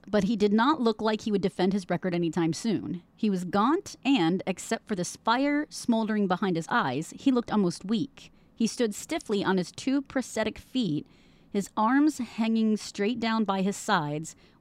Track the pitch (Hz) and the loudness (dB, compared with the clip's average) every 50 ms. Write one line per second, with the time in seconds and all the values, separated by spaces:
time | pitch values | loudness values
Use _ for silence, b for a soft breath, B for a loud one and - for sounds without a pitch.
0 | - - 196 214 196 190 233 196 208 208 208 220 226 262 311 277 254 226 214 - | -10 0 2 2 2 2 2 2 2 4 4 6 4 4 4 4 2 0 2 2
1 | 214 220 214 214 - 226 208 196 180 190 - - 180 190 190 208 180 - 180 165 | 0 0 0 0 -2 -2 -2 0 0 0 0 2 0 2 2 0 -2 -2 -4 -2
2 | - 185 175 170 175 165 156 185 165 160 160 - - 226 196 127 92 - 180 175 | -2 -2 0 0 0 0 0 0 0 0 0 0 -2 -2 -2 -2 -2 -4 -8 -8
3 | - _ _ _ - 214 196 185 180 180 156 202 208 247 311 392 - - - - | -10 _ _ _ 0 0 0 0 -2 -2 0 2 2 4 2 0 -2 -6 -14 -6
4 | _ 254 277 240 170 160 185 190 - - 185 - - - 226 226 - _ 220 180 | _ 2 2 4 4 2 2 0 0 -4 -6 -6 -4 -4 -6 -6 -4 _ -6 -4
5 | 175 - - - _ 226 226 254 277 285 285 294 302 - - - - - 233 226 | -4 -6 -8 -6 _ 0 0 2 2 0 0 0 -2 -4 -8 -10 -2 0 0 0
6 | 226 202 220 208 202 185 185 175 - 190 175 160 160 - - 240 208 139 123 135 | 0 0 0 0 2 0 0 0 0 0 -2 -2 -4 -2 -2 -2 0 0 -2 -4
7 | 160 - - - - 277 262 240 233 - - 214 196 175 165 - - 185 226 220 | -6 -6 -10 -2 0 2 2 2 0 0 0 2 2 2 0 -4 -4 -4 -2 -2
8 | 156 - - - - - b b b b b _ 233 220 - - 247 220 202 - | -2 -4 -6 -16 -20 -20 b b b b b _ -2 -2 0 0 -2 -2 -2 -6
9 | - - - 330 - - 220 202 185 - 190 190 175 - - - - 269 262 285 | -8 -6 -6 -8 -4 -2 -2 0 2 2 0 0 0 -4 -8 -6 -4 -2 0 -2
10 | 277 - - 269 247 - - 220 220 220 214 - - - - 254 240 180 147 156 | -2 -2 -4 -4 -4 -4 -4 -4 -4 -4 -6 -8 -18 -8 -4 -2 -2 0 -2 -2
11 | - b b b b b b b b b b 208 190 - - - 214 220 254 277 | -4 b b b b b b b b b b -4 -4 -4 -2 0 0 2 4 4
12 | 294 311 285 - 247 - - - 226 226 226 226 220 220 214 202 - - - - | 4 4 2 0 -6 -8 -2 -2 0 0 2 2 2 2 2 0 -2 -8 -4 -2
13 | 202 202 254 233 220 226 226 226 220 196 196 196 190 202 196 - - - 214 180 | 0 0 0 0 -2 0 0 0 2 0 2 0 0 0 -2 -2 -2 2 2 2
14 | 151 147 147 151 160 - - b b b b b | 2 0 -2 -4 -6 -8 -12 b b b b b